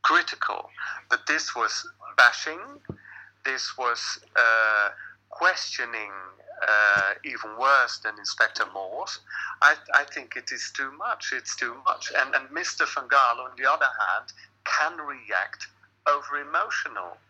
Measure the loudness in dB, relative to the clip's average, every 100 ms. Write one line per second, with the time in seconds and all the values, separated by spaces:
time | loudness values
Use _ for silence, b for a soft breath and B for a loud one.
0 | 4 2 2 -6 -4 -4 -10 -12 B B
1 | _ -2 0 -2 -2 -2 -2 -2 -10 -16
2 | -4 6 6 6 -8 -8 -14 -18 -16 B
3 | B B B _ -6 -4 -6 -4 -2 -2
4 | -6 -10 -2 2 4 6 4 4 0 -2
5 | B B _ 2 2 2 -6 -6 -6 -6
6 | -10 -12 -16 -20 -20 -6 2 4 6 4
7 | 2 -2 -8 -10 -10 -2 4 4 4 -2
8 | -8 -8 -8 0 0 0 -4 -4 -8 -8
9 | -8 -10 B B B B 4 4 2 0
10 | 0 -10 -10 -12 -8 -8 -8 -6 -6 -6
11 | -6 -6 -4 -6 -6 -6 -6 -2 -2 -2
12 | -2 -2 0 -2 -4 -6 -6 -4 -4 -4
13 | 2 4 6 2 -6 -2 2 4 2 2
14 | 0 0 -4 B B _ -2 0 0 -2
15 | -12 -12 -4 -2 -2 -8 -16 _ _ _
16 | 0 0 0 -6 -2 -2 0 -2 -4 -8
17 | -12 -14